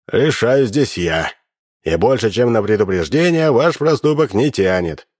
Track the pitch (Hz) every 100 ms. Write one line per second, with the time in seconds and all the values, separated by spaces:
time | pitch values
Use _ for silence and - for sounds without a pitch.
0 | - 110 151 127 117 135 127 127 131 -
1 | 85 80 78 - _ _ _ _ - 82
2 | 110 131 113 98 123 117 101 107 98 92
3 | 80 143 175 170 156 120 165 - 151 151
4 | 147 151 151 101 143 107 95 92 85 76
5 | -